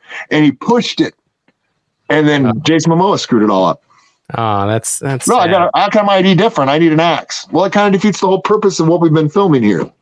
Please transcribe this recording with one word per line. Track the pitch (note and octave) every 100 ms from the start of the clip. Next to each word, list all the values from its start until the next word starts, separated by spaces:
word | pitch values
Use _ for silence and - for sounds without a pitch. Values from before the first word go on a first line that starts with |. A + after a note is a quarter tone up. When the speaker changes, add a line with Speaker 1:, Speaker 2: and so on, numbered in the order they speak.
| - - -
Speaker 1:
And | D3+
he | D3+
pushed | B2+ - A#3 - -
it. | D3 - _ _ _ _ _ _ _ _ -
And | D3 D3+
then | D3 B2
Speaker 2:
Oh. | A2+
Speaker 1:
Jason | D#3 D#3+ D#3+
Momoa | E3 F#3+ E3
screwed | - A2+
it | G#2+
all | F#2+ F2
up. | - _ _ _ _ - -
Speaker 2:
Oh, | A2+ G2+ G2+
that's, | A2 - -
that's | C#3 C3 -
Speaker 1:
"No, | A#3+
I |
Speaker 2:
sad. | E3+
Speaker 1:
gotta, | F#3 F3
how | D3+ G3
come | G#3+ G3+
I | G3
I |
D | F#3+
different? | F3 G#3+ - C3+
I | D3+
need | E3
an | D#3
axe." | E3+ C#3+ - - -
Well, | D3+
it | F#3+
kinda | G#3 G3+
defeats | G3 G#3 -
the | F#3+
whole | F#3+
purpose | - G#3 G3+ F3
of | E3
what | E3+
we've | E3
been | D#3 D3+
filming | G3+ G3 C#3
here. | G#2 E2 - _